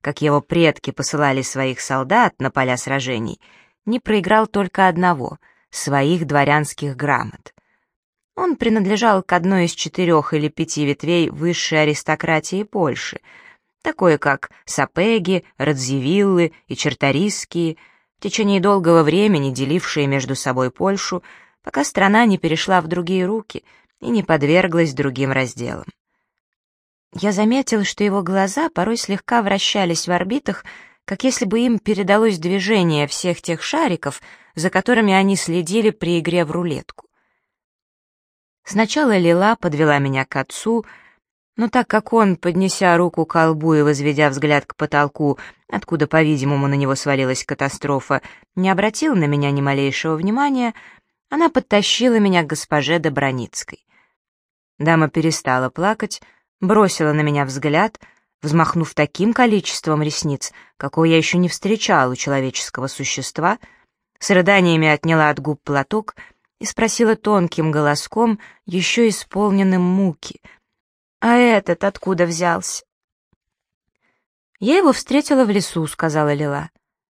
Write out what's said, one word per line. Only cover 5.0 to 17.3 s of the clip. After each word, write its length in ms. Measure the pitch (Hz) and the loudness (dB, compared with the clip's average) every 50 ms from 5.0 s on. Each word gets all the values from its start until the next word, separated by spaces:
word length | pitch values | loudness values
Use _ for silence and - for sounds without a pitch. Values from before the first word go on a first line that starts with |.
| 185 180 170 135 120 - - - _ _ _ _ _ _ | 2 2 2 0 -4 -8 -10 -12 _ _ _ _ _ _
своих 580 | - - - 143 139 139 139 147 180 175 165 135 | -14 -10 -4 -2 0 0 2 2 0 0 -2 0
дворянских 680 | 143 143 139 143 147 151 147 143 - - 147 143 131 | 0 0 2 2 2 0 0 -2 -6 -8 -10 -10 -8
грамот. 560 | 120 147 143 139 120 113 110 - - - - - _ _ _ _ _ _ _ _ _ _ _ _ _ _ _ _ | -6 -2 -2 -2 -2 -2 -6 -10 -16 -20 -20 -20 _ _ _ _ _ _ _ _ _ _ _ _ _ _ _ _
Он 180 | - 370 359 294 | -4 -2 -2 -2
принадлежал 720 | - - 226 220 220 190 190 214 196 240 226 202 190 185 | 0 0 0 2 2 2 0 0 0 2 2 2 2 0
к 80 | - 185 | 0 -2
одной 320 | 175 165 190 196 185 170 | 0 2 2 2 2 2
из 80 | 165 - | 0 -2
четырех 600 | - - 156 - - 185 170 170 151 147 - 165 | -6 -8 -8 -4 -2 0 2 2 2 2 0 -2
или 160 | 151 147 151 | -2 -2 -2
пяти 380 | - - 160 - - 151 147 | -2 -4 -6 -4 -2 -2 0
ветвей 420 | 143 143 - - 156 175 170 160 - | 0 -2 -2 -2 0 0 2 0 0
высшей 540 | - 143 156 175 170 - - - 160 156 151 | -2 -4 -2 -2 -2 -2 -4 -2 0 2 2
аристократии 800 | 151 147 - - - 156 - - - 160 156 151 - 190 190 214 | 2 0 -2 -2 -4 -4 -4 -2 -2 -2 -2 -2 -4 -6 -6 -6
Польши, 580 | - - 208 170 139 120 - - - - - - - - - - - - _ _ _ _ _ - | -6 -4 -2 -2 -2 -2 -4 -8 -10 -12 -14 -18 -20 -20 -20 -20 -20 -20 _ _ _ _ _ -8
такой 340 | 311 302 - 190 175 151 | -8 -4 0 2 2 2
как 360 | 143 - 147 135 - - - - _ _ | 2 2 -2 -2 -2 -4 -12 -16 _ _
Сапеги, 800 | - - - 135 - - - 185 226 233 220 170 180 190 175 - - _ - | -8 -4 -4 -4 -4 -2 -2 0 0 0 0 0 0 -2 -2 -2 -6 _ -4
Радзивиллы 920 | 135 147 151 131 127 127 139 139 127 139 180 202 202 196 190 175 170 156 - _ _ _ | -2 -2 -2 -2 -4 -4 -4 -2 -2 0 0 2 2 2 2 2 2 0 -2 _ _ _
и 80 | 135 | -10
Чарторийские, 1040 | - - 151 - - - 139 131 143 190 208 | -4 -4 -4 -2 0 0 0 0 0 0 -2